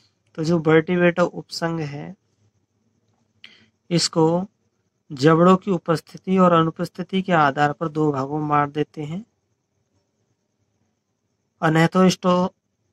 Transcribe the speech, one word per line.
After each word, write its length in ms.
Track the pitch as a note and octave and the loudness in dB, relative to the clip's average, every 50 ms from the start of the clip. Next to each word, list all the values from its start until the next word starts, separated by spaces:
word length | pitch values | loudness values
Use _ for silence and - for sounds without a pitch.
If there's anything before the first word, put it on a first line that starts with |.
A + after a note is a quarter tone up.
| _ _ _ _ _ _ _ | _ _ _ _ _ _ _
तो 80 | - D#3+ | -8 -4
जो 160 | D3+ F3 E3+ | 0 0 0
वर्टिब्रेटा 640 | D3+ D#3+ D#3 D#3+ - - F3+ F3 F3 F3 E3+ F3+ F3 | 2 4 4 4 2 2 0 2 2 2 2 2 -2
उपसंघ 580 | D#3 - E3+ D#3 _ - - E3+ E3 E3 E3 | -2 -4 -8 -16 _ -12 -8 -6 -6 -6 -6
है 340 | D#3 C#3+ C#3+ C#3+ D#3 E3+ F#3+ _ _ _ _ _ _ _ _ _ _ _ _ _ _ _ _ _ _ _ _ _ _ _ _ _ - - _ _ _ _ _ _ _ - | -8 -10 -12 -14 -14 -16 -18 _ _ _ _ _ _ _ _ _ _ _ _ _ _ _ _ _ _ _ _ _ _ _ _ _ -20 -20 _ _ _ _ _ _ _ -4
इसको 560 | F3 E3 - - - E3+ D#3+ D#3+ E3+ F3 F#3 - _ _ _ _ _ _ _ _ _ _ _ - | -2 -2 -2 -2 0 0 0 2 0 -2 -4 -8 _ _ _ _ _ _ _ _ _ _ _ -16
जबड़ों 460 | D#3 C3+ B2+ D#3 D#3+ D#3+ F3 F3+ F#3+ F#3 | -6 0 2 4 4 6 6 4 4 4
की 140 | - G#3 | 2 -2
उपस्थिति 640 | F#3+ E3 - - E3 C#3+ - - - - - F#3 F#3+ F#3+ | -6 -4 -2 -4 -4 -4 -6 -10 -20 -14 -8 -4 0 2
और 140 | F#3 F3+ | 4 4
अनुपस्थिति 720 | F3 E3 D#3+ D#3+ - - F3 - _ - F3+ - - F#3+ | 4 2 2 0 -4 -8 -10 -10 _ -12 -12 -8 -6 -6
के 100 | F#3 - | -4 0
आधार 420 | F3+ D#3+ D3+ C#3 C3+ D3+ D3 D3 D3 | 0 2 2 2 0 0 -2 -2 -2
पर 140 | - E3+ D#3+ | -4 -8 -8
दो 240 | D3+ D#3 D#3 D3+ | -4 -2 -2 -2
भागों 280 | C#3+ C3 C3+ C#3 D3 D#3 | -2 -2 -4 -6 -6 -6
में 100 | D3+ D3 | -4 -2
बांट 240 | D3 D3 D3 C#3+ C#3+ | -2 -2 -2 -2 -4
देते 300 | D3+ D3 - - D#3+ D3+ | -6 -8 -8 -8 -14 -12
हैं। 220 | D3+ D#3+ F#3+ A#3 _ _ _ _ _ _ _ _ _ _ _ _ _ _ _ _ _ _ _ _ _ _ _ _ _ _ _ _ _ _ _ _ _ _ _ _ _ _ _ _ _ _ _ _ _ _ - | -12 -12 -12 -14 _ _ _ _ _ _ _ _ _ _ _ _ _ _ _ _ _ _ _ _ _ _ _ _ _ _ _ _ _ _ _ _ _ _ _ _ _ _ _ _ _ _ _ _ _ _ -6
अनैथोस्टो-, 880 | - D#3+ D#3+ D#3+ E3 E3 - F#3 F#3 F#3 F3+ - - F#3 F3+ F3+ F3+ F#3 - _ _ _ _ _ _ _ | -2 0 2 2 2 2 2 2 2 2 2 0 -2 -2 0 0 -2 -4 -6 _ _ _ _ _ _ _